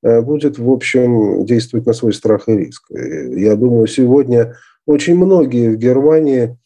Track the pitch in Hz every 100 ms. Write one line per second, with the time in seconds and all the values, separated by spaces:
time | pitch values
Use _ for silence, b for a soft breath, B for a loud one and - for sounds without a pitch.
0 | 123 117 120 147 143 - 120 127 - 127
1 | 123 120 104 95 98 120 117 117 117 113
2 | 117 98 113 104 - 107 85 - _ -
3 | 131 156 127 127 104 107 123 117 110 -
4 | 123 135 127 120 117 B B B - 147
5 | 175 175 185 185 135 120 117 110 120 127
6 | 147 156 156 131 120 123